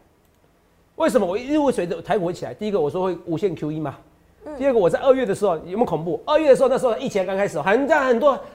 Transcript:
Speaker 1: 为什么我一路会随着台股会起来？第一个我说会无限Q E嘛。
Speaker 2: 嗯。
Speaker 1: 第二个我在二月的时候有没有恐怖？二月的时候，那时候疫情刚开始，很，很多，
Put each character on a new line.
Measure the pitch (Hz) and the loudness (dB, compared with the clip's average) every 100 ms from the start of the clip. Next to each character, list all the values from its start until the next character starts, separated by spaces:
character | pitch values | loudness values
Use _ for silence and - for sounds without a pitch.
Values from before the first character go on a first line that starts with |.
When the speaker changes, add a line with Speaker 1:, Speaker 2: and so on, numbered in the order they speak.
| _ _ _ _ _ _ _ _ _ - | _ _ _ _ _ _ _ _ _ -2
Speaker 1:
为 | 311 | 2
什 | 220 | 2
么 | 190 | 0
我 | 202 | -2
一 | 247 302 | 0 2
路 | 285 | 2
会 | |
随 | 214 175 | 0 -2
着 | 170 | -6
台 | 165 190 | -2 -2
股 | 170 | -2
会 | |
起 | 175 131 | -6 -10
来？ | |
第 | 123 214 | -8 -2
一 | |
个 | 196 | 0
我 | 147 | 0
说 | 165 185 | -2 -4
会 | 170 - | -4 -6
无 | 156 | -2
限 | 208 160 | -2 -4
Q | 151 | -6
E | 156 | -6
嘛。 | 151 - - _ _ _ - | -8 -10 -20 _ _ _ -16
Speaker 2:
嗯。 | 294 | -4
Speaker 1:
第 | 277 | 0
二 | |
个 | 233 | 4
我 | 175 | 2
在 | - | 2
二 | 269 | 2
月 | 262 233 | 2 2
的 | |
时 | 190 202 | 0 0
候 | 160 | -2
有 | 165 190 | -4 -4
没 | |
有 | 240 | -2
恐 | 160 | -2
怖？ | 170 156 - | -4 -6 0
二 | 302 | 2
月 | 311 | 4
的 | 254 | 4
时 | |
候， | 262 | 4
那 | 247 | 2
时 | 240 | 0
候 | 233 | -2
疫 | 262 | -2
情 | 202 185 | -4 -2
刚 | 190 | -2
开 | 202 | -2
始， | 160 | -2
很， | 151 220 277 | 0 0 2
很 | 311 262 233 | 2 2 2
多， | 285 247 - | 2 0 -6